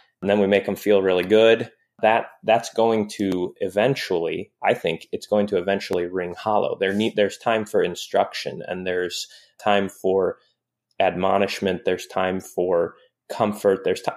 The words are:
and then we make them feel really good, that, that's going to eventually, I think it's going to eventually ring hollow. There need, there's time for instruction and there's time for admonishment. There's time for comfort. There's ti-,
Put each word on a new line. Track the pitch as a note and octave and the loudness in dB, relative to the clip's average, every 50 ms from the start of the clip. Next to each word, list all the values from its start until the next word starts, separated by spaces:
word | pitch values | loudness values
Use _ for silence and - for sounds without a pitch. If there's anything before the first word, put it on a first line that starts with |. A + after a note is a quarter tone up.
| _ _ _ - | _ _ _ -8
and | - G2 | -2 0
then | G2+ G#2 | 2 2
we | G2+ | 4
make | G2 G2+ G2 G2 | 4 4 2 2
them | - G2+ | 0 -6
feel | - - G2+ G#2 G2 | -4 2 2 4 4
really | F#2+ F#2+ F#2 F2+ F2+ | 4 2 2 2 2
good, | F#2 G#2+ G#2+ A2+ A2+ A2+ A2+ A#2+ - _ _ _ _ _ - - | 4 4 6 6 6 6 4 0 -6 _ _ _ _ _ 0 2
that, | G#2+ A2 A#2 - - - _ - | 2 2 2 0 -4 -14 _ 0
that's | A2 G#3+ - - - - | 2 2 2 2 -2 0
going | - A2+ A2+ A2+ A2 G#2 G#2 | 2 2 2 4 2 0 -2
to | - - G#2 G2 F2+ F2+ F2+ - - - | -4 -4 -2 -2 0 -2 -2 -4 -6 -6
eventually, | - F#2+ - G#2 G#2+ C3 C#3 - - - F#2 E2+ E2+ E2 D#2 D#2+ G2 - _ - - | -6 -4 0 2 2 2 2 0 -2 -4 -2 -2 -2 -2 -4 -6 -8 -12 _ -4 0
I | F#2+ A2+ | 0 0
think | - - F2 E2 D#2+ - - - | 0 0 -4 -4 -4 -8 -10 -12
it's | - - - | -10 -6 -2
going | G#2+ G#2+ G#2 G#2 | 0 0 0 2
to | G#2 F2+ | 0 -2
eventually | F2 F#2+ G2 G2 - - F#2+ F2+ F2 | 0 0 -2 -2 -2 -2 -2 -2 -2
ring | F2 F2+ F#2 F2+ F2 E2+ | -2 -4 -4 -6 -6 -8
hollow. | - - G#2+ G#2 G#2 G2 - - - | -6 -4 -2 0 0 0 -2 -2 -2
There | G2 F#2+ G2 | -2 0 0
need, | G#2 A2 A2+ - | 0 0 0 2
there's | G#2 G#2 G2 - - | 0 0 0 0 -4
time | - A#2 A#2 A2 G#2+ | -2 -2 0 0 -2
for | - - G2+ F2+ | 0 0 0 0
instruction | F2 F2 - - - - G2 G2+ - - - - - G2+ F2 - | 0 -2 -6 -8 -4 0 0 0 0 -2 -8 -8 -8 -10 -10 -10
and | - F2+ F#2 F#2 | -8 -8 -8 -4
there's | F#2 F2+ F2+ F2+ F2 - - - - - - - _ _ - - | -4 -4 -2 -4 -4 -6 -8 -12 -12 -16 -20 -20 _ _ -6 -2
time | G#2+ G#2 G2+ G2 F#2+ | 0 0 0 0 -2
for | - - - F#2+ F#2 G2 F#2 F2 - _ _ _ _ _ _ _ _ _ _ _ _ - | -6 -4 -2 0 2 2 2 0 -2 _ _ _ _ _ _ _ _ _ _ _ _ -2
admonishment. | F#2+ F#2+ F2 F2+ F#2 F#2+ F#2+ G2 G2+ F#2+ - - - F#2+ F#2 F2 - | 0 0 0 0 0 0 2 2 0 0 -2 -2 -2 -2 -2 -2 -2
There's | - F#2 F2 - - | -2 -4 -4 -4 -6
time | - F#2+ F#2 F#2 F#2 F#2+ | -4 -2 -2 -2 -2 -4
for | F#2 - - - F2+ F2+ F#2 E2+ E2+ D#2+ - _ _ _ _ _ _ - | -6 -8 -4 -4 -2 2 2 2 0 0 -4 _ _ _ _ _ _ -10
comfort. | - - A2+ G#2+ G#2 - - G2+ G2 F#2+ - | -4 -2 -2 -2 0 0 2 2 2 2 0
There's | F2+ F#2+ - - | -2 -4 -2 -4
ti-, | - - | -6 -4